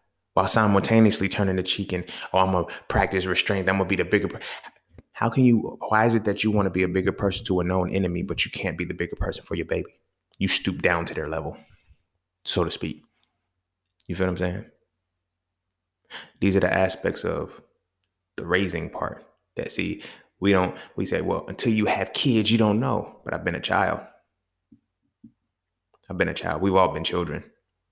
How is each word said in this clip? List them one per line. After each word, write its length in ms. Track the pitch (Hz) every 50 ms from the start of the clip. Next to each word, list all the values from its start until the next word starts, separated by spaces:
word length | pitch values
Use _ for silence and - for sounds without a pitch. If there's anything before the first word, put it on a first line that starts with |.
| _ _ _ _ _ _ -
while 120 | 92 92
simultaneously 800 | - - 117 110 104 98 98 - - 113 113 110 104 101 - 98
turning 280 | 95 - - 101 95 92
the 80 | 95 90
cheek 280 | - - - 98 -
and, 140 | 92 90 87 - - - - - -
"Oh, 60 | 95
I'm 120 | 95 95
gonna 160 | 92 87 82 - - - -
practice 380 | - - 107 98 90 95 92 87
restraint. 420 | 92 87 - - - 101 98 90
I'm 100 | 95 98
gonna 120 | 95 92 92
be 60 | 98
the 100 | 90 87
bigger 220 | 87 107 98 90
per-," 120 | 92 - - - - - - - - _ _ _ _ _ - - _ -
how 160 | - 113 113
can 140 | - 135 127
you, 360 | 123 117 110 - - - - -
why 180 | - 107 107 113
is 80 | 117 113
it 100 | 110 110
that 180 | 104 98 - -
you 80 | 110
wanna 180 | 104 104 98 92
be 140 | 87 92 92
a 40 |
bigger 240 | 90 87 95 92 95
person 340 | - - 101 98 - - -
to 140 | - 92 90
a 20 | 87
known 260 | 87 92 95 90 -
enemy, 320 | - 98 95 87 87 87
but 240 | 90 - - - -
you 60 | -
can't 260 | - - - 92 82
be 80 | 85 87
the 80 | 85 85
bigger 220 | 87 87 - -
person 280 | - - 87 - - -
for 120 | - 101
your 100 | 82 80
baby? 320 | - - 85 76 - _ _ _ _ _ _ _ _ -
You 100 | - 95
stoop 360 | 92 - - - 98 82 71 -
down 220 | 92 87 85 85
to 100 | - -
their 120 | 80 76
level, 300 | 73 78 80 73 71 - - - _ _ _ _ _ - _ _ _ _ _ _ _ _ _ -
so 200 | - - 92 85
to 60 | 80
speak. 340 | - - 90 80 - - _ _ _ _ _ _ _ _ _ _ _ _ _ _ _ _ _ _ _ - -
You 80 | - 87
feel 140 | 90 92
what 60 | 92 90
I'm 40 |
saying? 340 | 90 90 90 92 101 - - _ _ _ _ _ _ _ _ _ _ _ _ _ _ _ _ _ _ _ _ _ _ _ _ _ _ _ - - - - - _ -
These 140 | 98 98 95
are 40 | 95
the 100 | 90 -
aspects 540 | - 92 95 92 - - - 90 - - -
of 340 | 87 82 78 76 - - - - _ _ _ _ _ _ _ _ _ _ _ _ _ -
the 100 | - -
raising 460 | 85 90 95 98 90 85 82 80 82
part 340 | - - - - - - - _ _ _ _ _ -
that, 160 | - - -
see, 320 | - - 90 90 - - - - - - - _ _ -
we 120 | 95 101
don't, 260 | 98 92 92 90 - - - - -
we 120 | - 98
say, 140 | 92 95 87
"Well, 240 | 90 90 85 82 -
until 260 | - 98 - - 123 110
you 140 | 107 101
have 260 | 95 92 95 95 - -
kids, 380 | - - 143 117 110 104 98
you 80 | 117 113
don't 200 | 110 107 101 113
know." 400 | 131 131 117 87 - - - - -
But 100 | - -
I've 100 | 87 87
been 120 | 87 85
a 60 | -
child. 400 | - - 95 98 95 90 92 - - - _ _ _ _ _ _ _ _ _ _ _ _ _ _ _ _ _ _ _ _ _ _ - - _ _ _ _ _ _ _ _ _ _ _ _ _ _ _
I've 120 | - 92 92
been 100 | 87 82
a 60 | 80
child. 260 | - - 87 80 76
We've 140 | 95 98 92
all 140 | 95 92 82
been 140 | 76 80 -
children. 400 | - 90 90 87 78 76 78 - - _ _ _ _ _ _ _ _